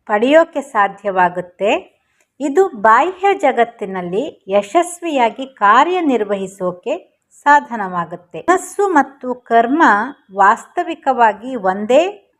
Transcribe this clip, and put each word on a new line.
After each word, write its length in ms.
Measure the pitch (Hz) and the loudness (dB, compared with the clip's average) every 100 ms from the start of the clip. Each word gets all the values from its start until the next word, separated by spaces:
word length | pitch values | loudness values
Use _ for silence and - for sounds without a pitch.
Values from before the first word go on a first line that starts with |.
| - | -4
ಪಡೆಯೋಕೆ 560 | 208 247 311 330 294 | -2 2 2 2 -4
ಸಾಧ್ಯವಾಗುತ್ತೆ. 1300 | 277 220 196 185 208 190 180 175 175 - 196 311 - _ _ _ _ - | -6 -2 -2 -2 -6 0 0 -2 -12 -6 -2 -2 -6 _ _ _ _ -10
ಇದು 280 | 277 277 381 | -4 0 0
ಬಾಹ್ಯ 640 | 226 214 226 330 381 392 | 2 4 4 2 0 -2
ಜಗತ್ತಿನಲ್ಲಿ 1120 | 392 269 233 233 - 190 190 180 185 285 - - | 0 0 0 -2 -4 -10 -8 -6 -6 -8 -12 -4
ಯಶಸ್ವಿಯಾಗಿ 960 | 202 202 330 339 - 349 277 233 220 269 | -2 0 -2 -2 -6 -6 -2 -2 -2 -14
ಕಾರ್ಯನಿರ್ವಹಿಸೋಕೆ 1800 | - 202 233 311 359 320 240 202 202 190 - 180 175 233 330 _ _ _ | -2 4 4 4 0 -2 -2 -2 -6 -8 -8 -8 -8 -8 -10 _ _ _
ಸಾಧನವಾಗುತ್ತೆ. 1080 | _ 269 294 240 226 190 180 165 170 _ 160 | _ 2 2 2 -8 -8 -6 -8 -10 _ -10
ಮನಸ್ಸು 480 | - 370 - - 403 | 0 0 -2 -4 0
ಮತ್ತು 460 | 320 269 - 254 | 0 0 -4 -12
ಕರ್ಮ 500 | 247 - 233 233 294 285 208 247 - _ 190 | -10 0 2 2 2 2 2 -2 -10 _ 2
ವಾಸ್ತವಿಕವಾಗಿ 1200 | 196 226 - - 330 311 - 247 226 202 240 254 | 2 2 -2 -8 -6 -6 -4 2 2 0 -8 -6
ಒಂದೇ 800 | 190 190 208 262 359 403 _ | -4 -4 0 0 0 -6 _